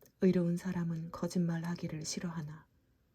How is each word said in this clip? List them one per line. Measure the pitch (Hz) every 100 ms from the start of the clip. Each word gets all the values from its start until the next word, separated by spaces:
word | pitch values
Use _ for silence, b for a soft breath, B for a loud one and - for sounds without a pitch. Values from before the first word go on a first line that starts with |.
| - _
의로운 | 190 180 170 175
사람은 | 185 180 170 165 165
거짓말하기를 | - 175 180 170 165 170 175 165 156 156
싫어하나 | - 175 165 151 151 - _ _ _ _